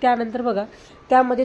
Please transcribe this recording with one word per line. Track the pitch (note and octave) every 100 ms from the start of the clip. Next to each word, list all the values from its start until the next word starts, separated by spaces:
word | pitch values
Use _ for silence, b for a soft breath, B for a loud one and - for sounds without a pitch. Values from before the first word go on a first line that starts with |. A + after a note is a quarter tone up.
त्यानंतर | B3 A#3+ A3+ A#3+
बघा | A#3+ G3 G#3+ B B B -
त्यामध्ये | B3+ B3+ B3